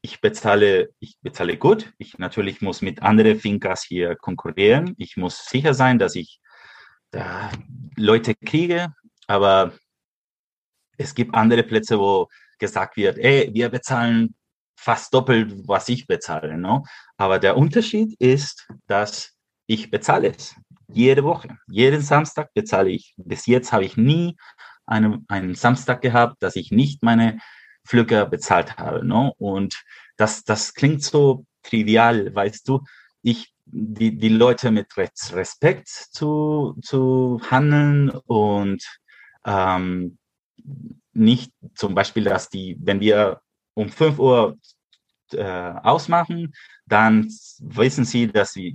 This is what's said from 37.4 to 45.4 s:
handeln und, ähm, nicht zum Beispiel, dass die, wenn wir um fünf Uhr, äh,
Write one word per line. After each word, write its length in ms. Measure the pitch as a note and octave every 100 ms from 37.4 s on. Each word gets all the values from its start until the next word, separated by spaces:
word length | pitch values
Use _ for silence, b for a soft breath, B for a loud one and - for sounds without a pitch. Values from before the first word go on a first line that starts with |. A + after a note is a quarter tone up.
| -
handeln 600 | C3 D3 D3 D3 C#3+ C#3 - -
und, 580 | A#2 G#2 G2+ G2+ G2 - - _ b b b
ähm, 720 | - G2+ F#2 F#2 F#2 F2+ F2+ - _ _ _ _ - - - - _
nicht 400 | - A2 B2 - _ -
zum 200 | - G2+
Beispiel, 300 | F#2 G2+ -
dass 240 | G2+ F#2+ -
die, 260 | G2 F#2 F2+
wenn 200 | F2+ G2
wir 400 | G#2 G#2 G#2 - _ _ _
um 140 | - G#2
fünf 300 | - D#3+ D3
Uhr, 380 | C3+ B2 A2 A2 _ _ _ _ _ _ _
äh, 120 | -